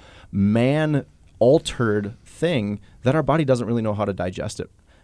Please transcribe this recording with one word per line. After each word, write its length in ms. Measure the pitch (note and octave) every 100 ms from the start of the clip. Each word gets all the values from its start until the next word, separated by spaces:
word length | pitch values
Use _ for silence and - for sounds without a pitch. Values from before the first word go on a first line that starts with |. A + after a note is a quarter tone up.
| - - -
man-altered 1800 | G2 G2+ A2+ B2+ D3+ D#3 D3 - _ - - A#2+ D#3+ - - A2+ G#2 G2+ - -
thing 560 | - E3 D3 G2+ G#2 - -
that 120 | B2 D#3
our 80 |
body 220 | C#3 D#3 C#3
doesn't 220 | B2 G#2+
really 140 | A#2
know 120 | A2
how 100 | G#2
to 80 | G#2
digest 480 | F#2 F#2 F#2+ - -
it. 100 | - _ _ _